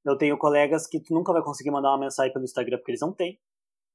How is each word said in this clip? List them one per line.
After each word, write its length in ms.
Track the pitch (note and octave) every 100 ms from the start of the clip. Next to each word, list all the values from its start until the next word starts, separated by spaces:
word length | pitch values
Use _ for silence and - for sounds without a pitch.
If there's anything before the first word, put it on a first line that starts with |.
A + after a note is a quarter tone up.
| C#3+
eu 120 | C#3
tenho 200 | D3+ C#3+
colegas 500 | D3+ D3 C#3+ D#3 -
que 120 | D#3
tu 140 | -
nunca 180 | D#3+ E3
vai 80 | E3
conseguir 280 | D3+ C#3 C#3
mandar 180 | C#3+ C#3
uma 80 | C3+
mensagem 320 | C#3 C3+ C3
pelo 120 | C3 B2+
Instagram, 320 | - A#2+ B2
porque 140 | -
eles 100 | A#2+
não 120 | D#3
têm. 260 | G3+ F3 G3 _ _ _ _ _